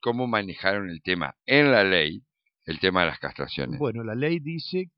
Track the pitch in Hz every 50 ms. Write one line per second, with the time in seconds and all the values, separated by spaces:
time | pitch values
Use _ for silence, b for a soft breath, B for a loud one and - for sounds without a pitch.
0 | - 123 117 123 127 120 113 104 101 92 80 - - 95 101 101 98 90 82 80
1 | - 92 90 87 78 65 - _ _ - 131 143 147 143 127 107 98 95 92 85
2 | 76 76 80 104 - _ _ _ _ _ _ _ _ - 85 78 - 92 92 92
3 | 87 80 73 - - 73 - - 67 - - 76 67 64 64 64 147 123 110 117
4 | 113 110 107 123 143 156 170 170 143 156 165 160 - - 180 185 185 170 _